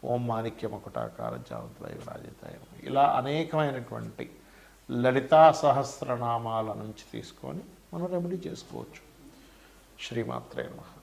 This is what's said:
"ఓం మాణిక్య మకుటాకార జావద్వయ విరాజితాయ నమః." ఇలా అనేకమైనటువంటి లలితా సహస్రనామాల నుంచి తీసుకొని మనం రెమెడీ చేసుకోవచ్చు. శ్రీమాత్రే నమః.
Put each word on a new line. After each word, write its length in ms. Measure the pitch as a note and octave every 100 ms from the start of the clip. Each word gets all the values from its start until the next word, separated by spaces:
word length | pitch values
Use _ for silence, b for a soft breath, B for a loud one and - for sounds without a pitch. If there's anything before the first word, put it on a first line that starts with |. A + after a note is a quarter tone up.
| -
"ఓం 220 | B2 A#2+
మాణిక్య 400 | A2+ A2+ A2+ A2+
మకుటాకార 680 | G#2 G2+ A#1+ A#1 - A1+ A#1+ A#1+
జావద్వయ 440 | A1+ A#1 - -
విరాజితాయ 580 | - - - - - -
నమః." 360 | - - - -
ఇలా 160 | C3+
అనేకమైనటువంటి 1300 | C#3 - C3 D3+ D#3+ D#3 D3+ C3 A#2+ A2+ A2+ - - - B B B B -
లలితా 600 | B2 B2 C3 C3 D#3 D#3+
సహస్రనామాల 1120 | D#3 D3 C#3 A#2 - - A#2+ A#2 A#2 A#2 A2+ A2
నుంచి 380 | G#2+ G#2+ G#2+ -
తీసుకొని 480 | A2+ - - C3 D#3 - - -
మనం 140 | E3+ F3
రెమెడీ 420 | F3+ F3 F#3 -
చేసుకోవచ్చు. 680 | - - - - - - - - B B B B B - - -
శ్రీమాత్రే 560 | A#2+ A2+ B2 A#2+ -
నమః. 320 | - - - -